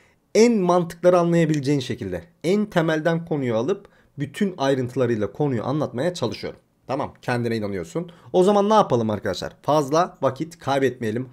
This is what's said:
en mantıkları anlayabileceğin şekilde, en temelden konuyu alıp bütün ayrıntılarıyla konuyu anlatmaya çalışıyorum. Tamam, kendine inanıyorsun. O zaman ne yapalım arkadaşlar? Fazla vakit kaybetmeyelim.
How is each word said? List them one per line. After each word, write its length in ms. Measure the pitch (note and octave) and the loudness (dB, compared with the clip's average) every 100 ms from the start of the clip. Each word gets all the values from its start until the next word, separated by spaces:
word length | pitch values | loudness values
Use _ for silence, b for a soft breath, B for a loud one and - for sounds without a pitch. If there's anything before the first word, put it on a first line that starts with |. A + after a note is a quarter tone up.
| b b _ | b b _
en 180 | G3+ A#3+ | 4 4
mantıkları 640 | A3 F3 F3+ E3+ - F3+ F3+ | 4 2 2 0 0 4 4
anlayabileceğin 640 | E3+ E3+ D#3+ D3+ C3 C#3+ | 4 4 2 0 0 -2
şekilde, 440 | B2+ A2+ G2 F2 - _ | -2 -6 -6 -8 -10 _
en 220 | D#3 G#3 G#3 | -2 0 0
temelden 580 | F3+ D#3+ D#3 E3 E3 | 0 0 0 0 -2
konuyu 320 | E3 D3+ B2 A2 | -2 -4 0 0
alıp 320 | C#3 G3+ - b b - | -2 -4 -8 b b -10
bütün 360 | D3 - G3 F3 | -8 -4 -4 0
ayrıntılarıyla 760 | C3+ C3 B2 C3+ A#2+ A2 G2+ | 0 0 0 -2 0 0 -2
konuyu 320 | - D3 A#2 | -2 -2 -2
anlatmaya 500 | A#2 D3 A#2 A#2 E3+ | -2 -2 -4 -4 -4
çalışıyorum. 460 | F3 A#2 G2 E2+ - _ _ - | -4 -6 -6 -12 -14 _ _ -8
Tamam, 280 | C#3 G#2 - | -6 -6 -10
kendine 340 | - B2 A#2 A2+ | -6 -4 -2 -4
inanıyorsun. 540 | G2+ G2 E2 E3 F3 B B | -6 -8 -8 -8 -10 B B
O 100 | F3+ | 2
zaman 260 | F#3 G#3 G3+ | 4 4 4
ne 40 | |
yapalım 360 | A3 - B2 A2 | 4 4 2 0
arkadaşlar? 420 | - G2+ F2 D2 - | -4 -4 -6 -8 -8
Fazla 560 | - D3+ C3+ D#3 F#3 - | -2 0 2 0 0 -2
vakit 360 | C3+ B2+ E3 - | -4 -2 -10 -8
kaybetmeyelim. 680 | C#3 C#3 C3 B2 A2 A2+ C3 | -2 0 0 -2 -6 -6 -6